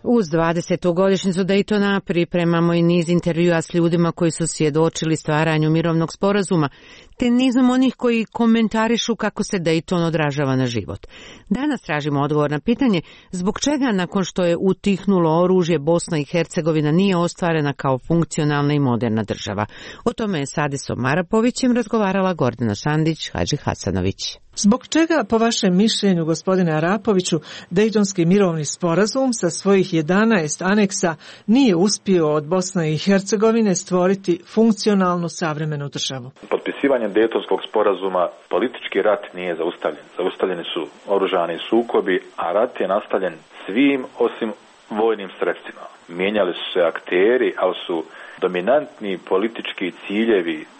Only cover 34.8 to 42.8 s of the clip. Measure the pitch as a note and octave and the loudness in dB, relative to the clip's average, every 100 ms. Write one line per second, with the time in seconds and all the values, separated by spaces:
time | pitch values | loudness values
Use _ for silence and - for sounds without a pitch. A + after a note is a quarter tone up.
34.8 | A3 G3+ F3+ F3 E3+ - E3+ D3+ D#3 D3 | 2 2 2 0 -4 -4 -4 -4 -6 -6
35.8 | C#3+ C#3+ - C3 B2+ - - F#2 - - | -6 -6 -6 -8 -12 -18 -6 -4 -4 -2
36.8 | C#3 B2+ G#2+ G2+ A2+ A2 - F#2+ - A2 | 0 2 2 2 2 0 -2 -4 -2 0
37.8 | G#2 F2+ F#2+ F#2 E2+ - - - B2 - | 2 0 -2 -2 -2 -4 -4 -2 -2 -6
38.8 | - G2 G2+ G2+ - F2+ F2+ D#2+ E2 - | -6 0 0 0 -4 -8 -6 -4 -6 -4
39.8 | E2 D2 - - F#2 - G2 F2+ D#2+ F2 | -8 -8 -14 -6 -6 -2 -4 -4 -8 -8
40.8 | D2 - - G2 F#2+ F#2 E2+ E2 - A2+ | -10 -14 -2 0 0 0 -2 -4 0 0
41.8 | A#2 A#2 G2 F#2 - - E2 F#2+ B2 - | 2 -2 0 -4 -4 -8 -2 0 -2 -2